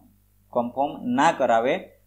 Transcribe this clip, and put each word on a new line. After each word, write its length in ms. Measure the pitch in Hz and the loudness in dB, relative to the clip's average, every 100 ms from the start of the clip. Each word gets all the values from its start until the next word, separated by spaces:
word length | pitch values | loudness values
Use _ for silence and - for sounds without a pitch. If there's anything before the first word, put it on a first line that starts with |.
| _ _ _ _ _ | _ _ _ _ _
કન્ફર્મ 640 | 120 120 131 143 - 120 | -4 -4 -2 -4 -4 -4
ના 180 | 127 156 | 2 2
કરાવે, 440 | 160 123 113 123 180 - _ | 2 2 2 2 -2 -6 _